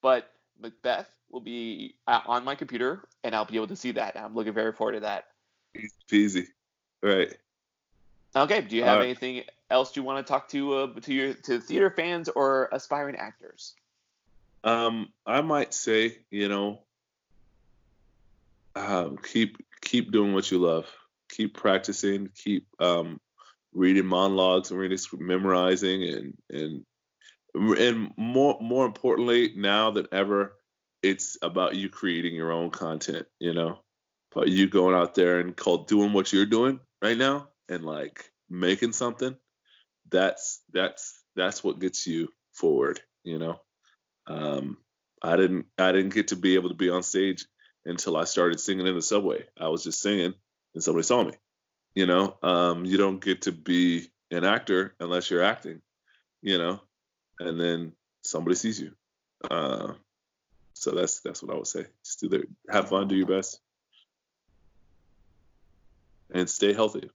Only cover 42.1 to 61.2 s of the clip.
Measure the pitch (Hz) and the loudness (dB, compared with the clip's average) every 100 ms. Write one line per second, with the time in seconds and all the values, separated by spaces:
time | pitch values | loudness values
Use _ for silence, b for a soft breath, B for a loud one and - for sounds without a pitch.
42.1 | 82 82 _ _ - 85 71 69 78 - | -4 -6 _ _ -2 2 2 0 -4 -12
43.1 | _ 87 80 82 85 _ _ _ _ _ | _ -10 -6 -6 -8 _ _ _ _ _
44.1 | _ - 78 76 71 69 - _ _ _ | _ -12 -6 -4 -4 -6 -10 _ _ _
45.1 | _ 82 85 92 92 - - 92 92 95 | _ 0 4 4 2 -6 0 2 4 2
46.1 | 98 104 92 92 92 90 82 90 90 87 | 0 -2 0 2 2 2 -2 0 0 -2
47.1 | 95 98 92 - _ b b - 87 - | 0 0 -2 -10 _ b b -10 -8 -2
48.1 | 80 82 - 87 85 - 95 92 87 82 | -2 0 2 2 0 -4 -2 0 -2 0
49.1 | 104 95 - - _ 82 80 - - 101 | 0 0 -2 -6 _ -4 -2 -4 -4 0
50.1 | 101 87 92 _ _ _ 80 82 82 80 | 2 0 -4 _ _ _ -6 -2 0 2
51.1 | 123 98 - _ _ _ _ _ - 92 | 2 2 -2 _ _ _ _ _ 0 4
52.1 | 90 98 - 87 90 90 85 90 95 98 | 4 2 0 0 2 2 0 0 2 2
53.1 | 95 98 90 - 85 80 87 87 85 82 | 0 -2 -2 -2 -6 0 4 4 2 -4
54.1 | _ _ 87 90 110 123 92 95 _ 87 | _ _ -2 2 0 2 0 0 _ -4
55.1 | 90 90 87 95 113 - 82 _ _ _ | -4 0 2 2 0 -8 -16 _ _ _
56.1 | _ _ _ 101 92 85 101 _ _ _ | _ _ _ -2 0 0 -4 _ _ _
57.1 | _ _ - 87 82 85 85 82 - _ | _ _ -12 -8 -2 -2 -2 -6 -14 _
58.1 | _ - 82 85 90 113 107 76 - _ | _ -10 -6 0 0 0 -6 -10 -16 _
59.1 | _ _ _ - 85 73 55 50 50 _ | _ _ _ -6 -4 -2 -4 -6 -10 _
60.1 | _ _ _ _ _ _ - - 82 92 | _ _ _ _ _ _ -8 -4 -2 -2
61.1 | - | -4